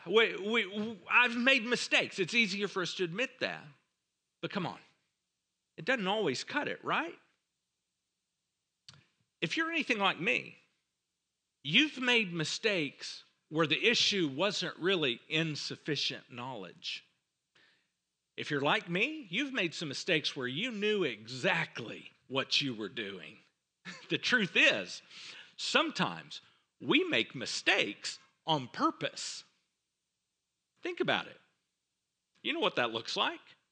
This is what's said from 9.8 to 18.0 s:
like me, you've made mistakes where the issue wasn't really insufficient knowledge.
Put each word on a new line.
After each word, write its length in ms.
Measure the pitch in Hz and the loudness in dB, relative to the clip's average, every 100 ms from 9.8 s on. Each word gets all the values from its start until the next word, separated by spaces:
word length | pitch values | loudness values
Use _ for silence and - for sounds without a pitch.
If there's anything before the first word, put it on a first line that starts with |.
| - 220 | 0 2
like 220 | 190 151 | 2 2
me, 360 | 190 143 65 - _ _ _ _ _ _ _ _ _ _ | 0 0 -2 -18 _ _ _ _ _ _ _ _ _ _
you've 360 | 139 202 302 254 | 2 4 4 2
made 360 | 254 240 190 | 2 2 2
mistakes 920 | 170 151 - 220 190 139 - - - - _ _ | -2 -2 0 0 0 -2 -6 -14 -14 -18 _ _
where 160 | 156 156 | 0 2
the 220 | 147 196 | 4 4
issue 420 | 226 - 202 151 | 4 4 2 0
wasn't 400 | 131 202 165 170 - | 0 -2 -2 -6 -2
really 400 | 170 190 139 117 - | 0 2 0 -2 -2
insufficient 960 | 156 165 143 - 131 - 139 - 123 - | -2 -2 -4 -6 -8 -4 -2 -2 -4 -12
knowledge. 720 | 120 127 120 87 87 - - - _ _ _ _ _ _ _ _ _ | -12 -10 -10 -12 -12 -10 -10 -12 _ _ _ _ _ _ _ _ _